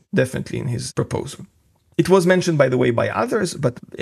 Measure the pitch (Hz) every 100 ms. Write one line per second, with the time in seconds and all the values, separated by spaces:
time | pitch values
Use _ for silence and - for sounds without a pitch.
0 | _ - 127 - - 120 127 120 127 -
1 | 127 - - - - _ _ _ _ -
2 | 165 190 175 185 175 156 135 127 127 117
3 | 110 98 113 233 180 - 139 120 - -